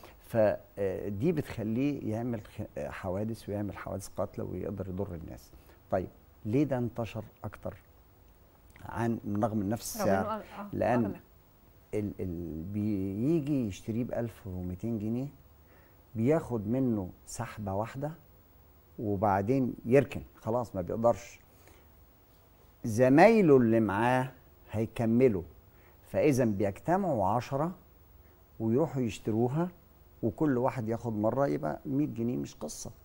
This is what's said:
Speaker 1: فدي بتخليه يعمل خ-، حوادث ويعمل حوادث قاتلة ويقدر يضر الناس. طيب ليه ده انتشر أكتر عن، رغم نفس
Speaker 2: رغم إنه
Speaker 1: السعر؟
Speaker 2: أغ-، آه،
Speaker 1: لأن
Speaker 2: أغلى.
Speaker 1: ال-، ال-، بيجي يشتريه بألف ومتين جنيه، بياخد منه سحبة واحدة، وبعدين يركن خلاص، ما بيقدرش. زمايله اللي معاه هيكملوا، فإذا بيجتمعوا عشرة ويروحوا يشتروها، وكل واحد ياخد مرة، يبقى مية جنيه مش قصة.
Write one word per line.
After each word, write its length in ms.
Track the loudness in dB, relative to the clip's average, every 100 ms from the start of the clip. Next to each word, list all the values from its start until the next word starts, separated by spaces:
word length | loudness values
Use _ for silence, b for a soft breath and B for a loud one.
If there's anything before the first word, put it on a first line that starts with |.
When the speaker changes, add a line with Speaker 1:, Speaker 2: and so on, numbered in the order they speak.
| B B -4
Speaker 1:
فدي 1080 | 2 4 2 -4 -4 -2 -2 -6 -2 0
بتخليه 800 | 0 -2 -4 -2 0 0 -2 -2
يعمل 300 | -2 -2 -6
خ-، 380 | -8 -10 -10 -8
حوادث 680 | -8 -6 -4 -4 -4 -6 -6
ويعمل 280 | -6 -6 -8
حوادث 300 | -8 -8 -8
قاتلة 360 | -6 -6 -6 -8
ويقدر 420 | -6 -6 -6 -6
يضر 260 | -6 -6 -8
الناس. 360 | -12 -16 -18 -20 b b -4
طيب 160 | -4 -4 -10 -20 -12 -2
ليه 180 | 0
ده 140 | 2 0
انتشر 460 | -4 -4 -6 -6 -12 -12
أكتر 340 | -14 -12 -12 -12 -18 -20 -20 -20 -20 -20 -20 -20 -20 -20 -10
عن، 340 | -2 0 -2 -2 0
رغم 200 | 0 0
نفس 380 | -2 -2 -4 -2
Speaker 2:
رغم 80 | 2
إنه 100 | 2
Speaker 1:
السعر؟ 180 | 2 -4
Speaker 2:
أغ-، 200 | -8 -14
آه، 80 | -8
Speaker 1:
لأن 320 | -2 2 2 0
Speaker 2:
أغلى. 140 | -4 -14 -20 _ _ _ -20 -8
Speaker 1:
ال-، 200 | -4 -4 -4
ال-، 440 | -6 -6 -6 -8 -6
بيجي 920 | -4 -2 -2 -2 -2 0 0 0 -2 -2
يشتريه 360 | -6 -6 -4
بألف 440 | -4 -4 -6 -8 -10
ومتين 520 | -8 -6 -6 -4 -4
جنيه، 280 | -2 -4 -6 -10 -20 -20 b b b b -10 0
بياخد 520 | 2 2 0 -4 -2
منه 420 | 0 2 0 -2 -8 -14
سحبة 480 | -10 -8 -8 -4
واحدة، 380 | -2 -4 -4 -8 -8 -18 -20 -20 -20 -20 -20 -20 -6
وبعدين 760 | -2 2 4 4 2 2 0 -2 4
يركن 360 | 4 4 -2 -12 -10
خلاص، 400 | -2 -2 -2 -6
ما 60 |
بيقدرش. 580 | -4 2 2 2 -2 -20 -20 b b b b b -20 -20 _ _ _ -20 -20 -10
زمايله 760 | -4 4 6 8 10 10 8 8
اللي 220 | 8 4
معاه 520 | 4 2 2 2 0 -8 -20 -20 -8
هيكملوا، 720 | -4 -4 -2 2 6 4 4 -4 -14 -20 b b b
فإذا 420 | -6 2 4 4 2
بيجتمعوا 800 | 2 -2 -2 0 0 2 0 2
عشرة 460 | 0 -2 -2 -4 -6 -16 -20 -20 -20 b b -20 -4
ويروحوا 420 | 0 2 2 0
يشتروها، 680 | -2 -4 -2 0 2 0 -2 -4 -20 -20 -20 -6
وكل 340 | -4 0 0 2
واحد 320 | 0 -2 -4
ياخد 240 | -4 -4 -2
مرة، 300 | 0 2 0
يبقى 320 | 0 -4 -6 -4
مية 200 | -2 -2
جنيه 320 | -2 -4 -4
مش 180 | -6 -10
قصة. 360 | -12 -10 -14 -16